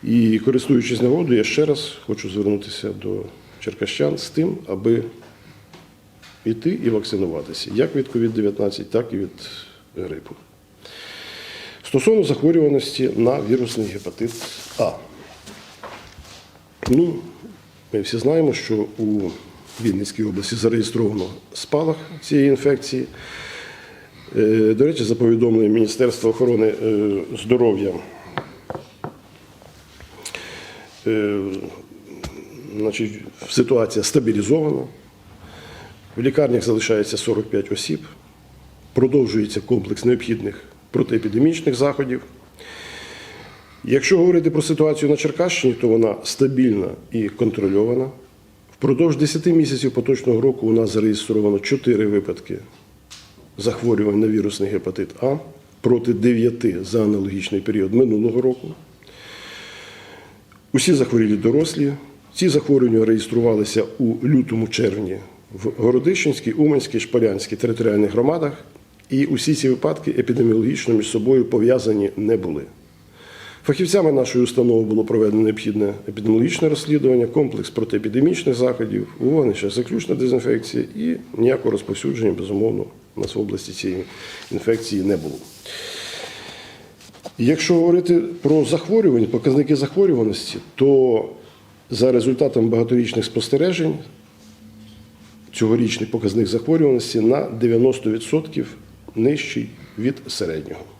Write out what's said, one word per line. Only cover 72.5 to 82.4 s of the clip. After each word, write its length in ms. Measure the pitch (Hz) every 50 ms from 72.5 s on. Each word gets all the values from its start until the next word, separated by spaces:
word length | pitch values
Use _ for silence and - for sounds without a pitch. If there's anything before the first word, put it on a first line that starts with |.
| 78 73 69 - - - - - - _ - - - - - - - - - - - - -
Фахівцями 480 | - 143 143 185 165 185 202 180 156 143
нашої 320 | 139 127 120 - 123 123
установи 400 | 120 - 135 120 120 117 113 113
було 200 | 104 107 110 107
проведено 380 | 107 110 113 107 104 104 107 110
необхідне 520 | 110 107 107 - 113 104 107 104 101 104 104 - -
епідеміологічне 600 | 101 107 104 110 110 110 120 165 170 - - 156
розслідування, 580 | 151 143 - 151 151 147 135 131 127 123 120
комплекс 440 | 113 - 156 147 123 107 107 104 -
протиепідемічних 840 | - - 110 110 - 104 110 110 104 123 139 160 180 - - 147 131
заходів, 540 | 117 127 127 123 - - 107 104 101 104 - - -
вогнище, 520 | - 123 147 160 143 117 98 - - 98
заключна 440 | 101 120 123 - 180 226 - - -
дезінфекція, 720 | 127 127 127 127 127 117 120 120 117 113 - - 120 120 - -
і 200 | - - 82 82 - - - - -
ніякого 320 | 113 123 131 - - 120
розповсюдження, 640 | - 101 - - 101 - - 139 139 120 113 104 87
безумовно, 520 | 95